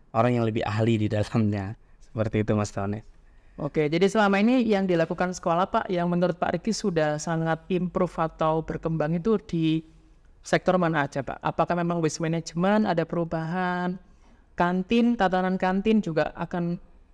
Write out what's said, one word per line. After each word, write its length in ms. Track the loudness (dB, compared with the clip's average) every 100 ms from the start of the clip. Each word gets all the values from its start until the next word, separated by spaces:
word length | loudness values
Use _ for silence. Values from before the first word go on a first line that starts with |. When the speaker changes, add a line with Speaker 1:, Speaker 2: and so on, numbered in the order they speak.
| _
Speaker 1:
orang 240 | 0 2 2
yang 60 | 0
lebih 160 | 0
ahli 320 | -2 0 2
di 140 | 2 0
dalamnya. 640 | -2 -2 0 0 0 -6 -10 -18 -20
Seperti 480 | -10 -6 -2 0 0
itu, 80 |
Mas 160 | 0 -2
Tony. 320 | -6 -6 -8 -12 -20 -20 -20 -20 -10
Speaker 2:
Oke, 320 | -4 -2 0
jadi 160 | 2 2
selama 320 | 4 2 4
ini 240 | 4 2
yang 240 | 2 2 2
dilakukan 480 | 2 0 -2 -4
sekolah, 320 | -2 -2 0 0
Pak, 240 | -2 -2
yang 160 | -2 0
menurut 320 | 2 0 0
Pak 160 | -2
Riki 160 | -2 -2
sudah 480 | -2 -2 0 0 -2
sangat 480 | -2 -2 -2 -2 -2
improve 480 | -4 -2 -2 -2
atau 480 | -2 -4 -2 0 0
berkembang 560 | -2 -6 -4 -2 -2 0
itu 160 | 0 0
di 400 | 0 0 2 0 -2 -16 -20 -20 -20 -20 -2
sektor 320 | 0 2 2
mana 260 | 2 0
aja, 220 | -2 -4 -8
Pak? 160 | -6
Apakah 320 | -4 -2 0
memang 240 | 0 -2 0
waste 240 | 0 0
management, 640 | -2 -4 -4 0 2 4 2
ada 160 | 0
perubahan, 960 | 0 -2 -2 -4 -4 -4 -2 -2 -4 -6 -12 -20 -20 -20 _
kantin, 640 | 0 0 0 2 2 4 2
tatanan 400 | 2 2 0 0
kantin 400 | 0 0 2 2
juga 320 | 2 0 -2 -4
akan 400 | -6 -4 -4 -6 -10 -20 -20